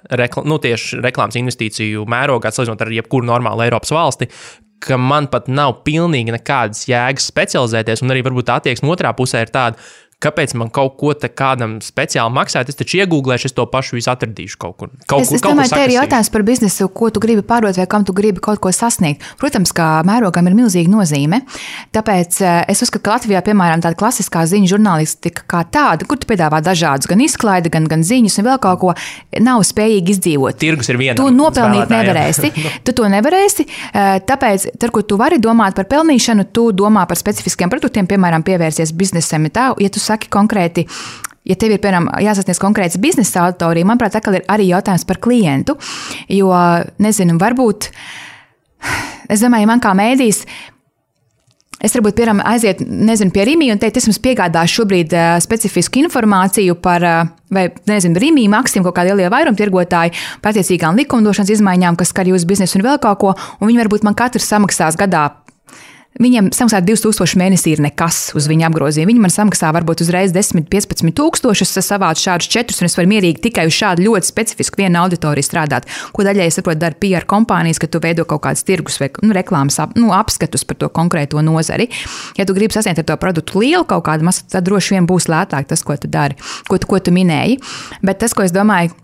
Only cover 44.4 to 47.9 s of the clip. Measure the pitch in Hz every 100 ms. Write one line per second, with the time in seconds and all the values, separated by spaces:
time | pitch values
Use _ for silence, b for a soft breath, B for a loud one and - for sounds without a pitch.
44.4 | - 208 196 175 208 175 - 185 233 240
45.4 | 185 135 - 302 B B B B - 196
46.4 | 190 180 175 170 - - 214 208 180 165
47.4 | 202 247 240 202 -